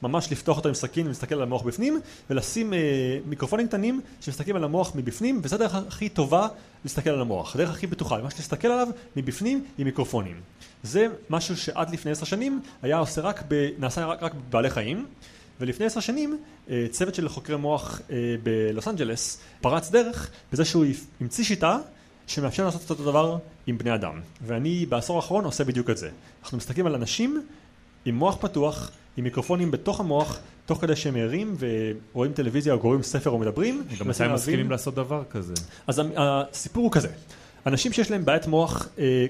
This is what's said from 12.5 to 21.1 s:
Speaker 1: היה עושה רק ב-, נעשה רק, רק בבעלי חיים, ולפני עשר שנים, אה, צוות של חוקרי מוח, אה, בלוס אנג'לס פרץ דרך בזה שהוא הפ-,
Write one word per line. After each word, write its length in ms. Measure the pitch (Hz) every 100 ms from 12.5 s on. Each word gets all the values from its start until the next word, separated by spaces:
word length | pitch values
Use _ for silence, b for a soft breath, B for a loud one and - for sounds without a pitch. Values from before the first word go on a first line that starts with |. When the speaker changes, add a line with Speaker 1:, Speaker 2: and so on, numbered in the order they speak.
| 269 B B
Speaker 1:
היה 160 | 127 156
עושה 240 | 151 -
רק 220 | 175 202 147
ב-, 220 | 147 143 -
נעשה 260 | 131 170 165
רק, 180 | 170
רק 100 | 165
בבעלי 360 | 147 123 117 127
חיים, 360 | - 107 180 285 - B B B -
ולפני 260 | 127 123 220
עשר 140 | 220
שנים, 380 | 208 262 294 302 B B -
אה, 160 | 120 117
צוות 240 | - 185 180
של 140 | 156
חוקרי 260 | - - 147
מוח, 460 | 147 147 - - -
אה, 40 | 123 120 117
בלוס 440 | 113 113 110 110 208
אנג'לס 520 | 196 123 117 - - B B
פרץ 300 | 127 160 160
דרך 380 | 226 233 - - B B
בזה 140 | 135 160
שהוא 200 | 170 147
הפ-, 200 | 135 -